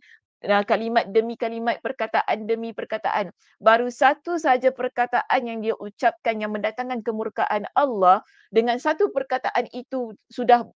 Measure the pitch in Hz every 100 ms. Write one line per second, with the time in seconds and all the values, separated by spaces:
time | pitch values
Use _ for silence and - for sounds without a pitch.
0 | - _ _ _ - 202 208 214 226 233
1 | 190 220 233 233 226 226 233 208 - 262
2 | 220 214 - 214 214 226 226 214 - 220
3 | - 208 180 - _ _ 220 226 247 -
4 | 269 302 339 349 320 254 254 262 254 -
5 | 247 240 - 269 233 226 220 - 208 -
6 | 240 - 233 220 214 214 214 220 254 240
7 | 220 220 220 - - 208 202 - 285 214
8 | 180 202 - _ _ 208 233 247 311 -
9 | - 233 269 254 - - - 247 240 262
10 | 233 214 _ - 233 240 226